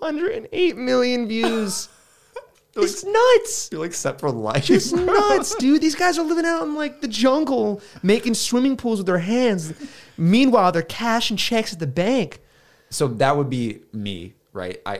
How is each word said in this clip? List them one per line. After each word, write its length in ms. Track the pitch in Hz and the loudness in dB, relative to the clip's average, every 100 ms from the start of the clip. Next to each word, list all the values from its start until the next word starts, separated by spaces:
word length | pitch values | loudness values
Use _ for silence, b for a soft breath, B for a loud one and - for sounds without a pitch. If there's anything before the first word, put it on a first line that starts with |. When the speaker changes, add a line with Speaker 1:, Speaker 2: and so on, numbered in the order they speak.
Speaker 1:
hundred 320 | 320 302 349 | -6 -4 -4
and 140 | - 440 | -6 -8
eight 240 | - 359 - | -2 -2 0
million 500 | 254 254 247 247 233 | 0 2 2 0 -2
views. 600 | 220 226 226 208 185 - | -2 0 -2 -4 -6 -10
Speaker 2:
<laughs> 800 | _ _ _ _ - - _ _ | _ _ _ _ -20 -20 _ _
They're 100 | - | 0
Speaker 1:
It's 200 | 349 - 381 | 0 0 0
nuts. 640 | 427 494 480 - - - | 4 6 6 4 -8 -8
Speaker 2:
You're, 100 | 156 | -6
like, 120 | 165 | -6
set 260 | 170 139 - | -4 -6 -2
for 120 | 151 | -4
life, 340 | 117 107 139 - | -2 -2 -2 4
Speaker 1:
Just 280 | 381 240 349 | 2 4 0
Speaker 2:
bro. 100 | 359 | 2
Speaker 1:
nuts, 480 | 392 415 392 262 427 | 4 4 2 0 -2
dude. 240 | 262 294 | 2 4
These 120 | 311 294 | 2 0
guys 220 | 359 320 | 0 0
are 80 | 311 | -2
living 200 | 339 330 | 0 0
out 180 | 330 | -2
in, 100 | 320 294 | -4 -4
like, 260 | 294 - | -6 -6
the 60 | 269 | -8
jungle, 760 | 208 254 269 302 254 214 202 B B | 2 2 2 0 0 0 -4 B B
making 320 | 180 226 240 | 2 2 2
swimming 420 | 226 - 240 269 262 | -2 0 0 2 0
pools 200 | 240 220 | -2 -2
with 80 | 185 | 0
their 140 | 180 | -2
hands. 540 | 170 240 247 190 156 160 285 B B - | 0 0 2 0 -4 -12 -16 B B -2
Meanwhile, 540 | 165 220 269 233 180 | 2 6 6 6 4
they're 100 | 175 | 2
cashing 560 | 165 - 233 226 233 202 | -4 -6 -2 0 -2 -4
checks 340 | - 226 220 | -2 -2 -2
at 60 | 170 | -6
the 60 | 156 | -4
bank. 520 | 131 185 262 160 - b b b b b | -2 0 0 -2 -8 b b b b b
Speaker 2:
So 180 | - 143 | -2 -2
that 280 | 113 135 147 | 2 2 2
would 120 | 139 | 0
be 300 | 127 117 104 _ | -2 -4 -6 _
me, 400 | 110 101 92 90 _ _ | -8 -8 -8 -12 _ _
right? 280 | 98 90 92 | -10 -10 -8
I, 100 | 98 | -8